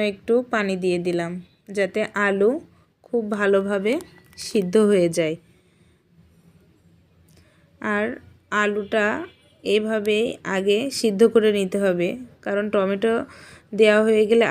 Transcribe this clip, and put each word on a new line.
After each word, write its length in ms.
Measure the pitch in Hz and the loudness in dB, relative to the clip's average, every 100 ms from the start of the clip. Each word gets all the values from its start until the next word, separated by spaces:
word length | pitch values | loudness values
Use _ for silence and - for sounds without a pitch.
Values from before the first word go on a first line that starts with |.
| 208 | -4
একটু 220 | 196 - 233 247 | -4 -2 0 0
পানি 240 | 226 196 190 | -4 -2 -2
দিয়ে 220 | 185 180 | -2 -2
দিলাম, 320 | 175 175 170 180 175 _ - 202 | -2 -4 -4 -8 -14 _ -10 -4
যাতে 220 | 190 214 - 202 202 | -4 -2 -4 -2 -2
আলু 260 | 196 208 302 - _ _ _ | 2 0 0 -8 _ _ _
খুব 200 | _ 240 214 | _ -6 -4
ভালোভাবে 600 | 208 202 196 196 202 202 302 - - _ - | -2 2 2 0 -2 -2 -4 -6 -20 _ -16
সিদ্ধ 380 | - 214 180 220 208 | -4 -2 0 2 4
হয়ে 200 | 202 170 | 4 2
যায়। 260 | 170 156 170 _ _ _ _ _ _ _ _ _ _ _ _ _ _ _ _ _ _ _ _ _ _ _ _ | 0 -2 -6 _ _ _ _ _ _ _ _ _ _ _ _ _ _ _ _ _ _ _ _ _ _ _ _
আর 240 | 214 208 220 - - _ _ 208 | -6 -4 -4 -8 -18 _ _ -2
আলুটা 440 | 208 208 196 220 208 262 370 - _ _ | -2 -2 -2 -2 0 -2 -10 -18 _ _
এভাবেই 600 | - 208 214 220 208 208 240 - - | -2 -2 0 -2 0 0 -2 -6 -6
আগে 300 | 190 196 202 277 | -4 0 0 -2
সিদ্ধ 300 | - 226 196 226 | -2 -2 4 4
করে 160 | 226 214 | 4 2
নিতে 260 | 202 185 202 | 0 -2 -2
হবে, 280 | 196 175 175 247 247 - | 0 0 -2 -4 -12 -12
কারণ 240 | - 202 214 | -6 -4 -2
টমেটো 440 | 208 190 202 226 226 - - - - _ 208 | -2 -2 -2 -2 -2 -6 -16 -20 -20 _ 4
দেওয়া 200 | 214 208 | 6 6
হয়ে 200 | 220 214 208 | 4 4 4
গেলে 200 | 233 220 | 4 4